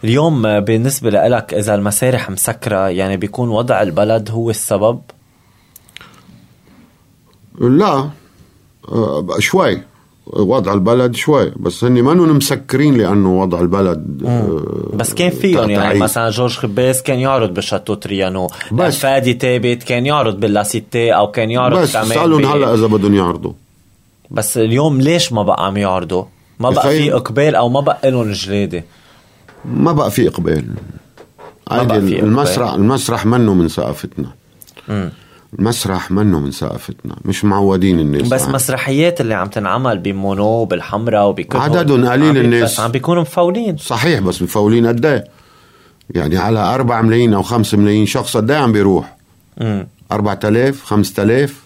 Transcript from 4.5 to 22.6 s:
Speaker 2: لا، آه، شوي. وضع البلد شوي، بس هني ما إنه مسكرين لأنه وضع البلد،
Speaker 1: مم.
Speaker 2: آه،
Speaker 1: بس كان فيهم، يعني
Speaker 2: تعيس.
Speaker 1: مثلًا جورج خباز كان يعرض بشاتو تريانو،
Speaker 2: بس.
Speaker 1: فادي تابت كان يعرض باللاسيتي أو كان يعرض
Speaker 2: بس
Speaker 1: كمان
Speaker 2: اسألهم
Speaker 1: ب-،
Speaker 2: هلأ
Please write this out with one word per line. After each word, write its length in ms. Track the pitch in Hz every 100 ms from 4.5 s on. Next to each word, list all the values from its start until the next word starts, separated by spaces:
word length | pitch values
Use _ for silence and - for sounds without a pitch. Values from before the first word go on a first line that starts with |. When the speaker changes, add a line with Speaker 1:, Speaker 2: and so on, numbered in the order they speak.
| 110 - 101 107 123 - - _ _ _ _ _ - _ - - - - - _ _ _ _ - _ _ _ _ _ - -
Speaker 2:
لا، 480 | 123 139 202 143 143 147 _ _ - _ _ _ -
آه، 380 | 120 104 73 92 -
شوي. 420 | - 185 156 90 - _ _ _ -
وضع 460 | - 95 127 95
البلد 420 | 101 95 120 123 117
شوي، 360 | - 147 92 -
بس 240 | 85 -
هني 180 | 120 123
ما 100 | 123
إنه 120 | 175
مسكرين 760 | 165 147 - - - 131 151 127
لأنه 440 | 95 101 95 92
وضع 200 | 95 87
البلد، 560 | 87 95 95 80 - 69
Speaker 1:
مم. 60 | 123
Speaker 2:
آه، 640 | 120 104 80 - - -
Speaker 1:
بس 200 | 104 -
كان 160 | - 180
فيهم، 400 | 180 196 160 110
يعني 60 | 101
Speaker 2:
تعيس. 260 | 101 104
Speaker 1:
مثلًا 280 | 107 120 113
جورج 280 | 107 123 113
خباز 440 | 110 101 127 127
كان 180 | - 127
يعرض 340 | 131 135 110
بشاتو 400 | 90 - 98 -
تريانو، 540 | 101 - 98 95 95 90 - -
Speaker 2:
بس. 260 | 110 175 147
Speaker 1:
فادي 360 | 135 135 127
تابت 500 | 123 131 123 123 120
كان 220 | - 123 131
يعرض 340 | 147 113 98
باللاسيتي 720 | 110 104 104 117 - 120 117
أو 200 | 90 104
كان 200 | - 110
يعرض 280 | 120 127 117
Speaker 2:
بس 140 | -
Speaker 1:
كمان 120 | 113 110
Speaker 2:
اسألهم 360 | 113 170 151
Speaker 1:
ب-، 40 | 139
Speaker 2:
هلأ 280 | 147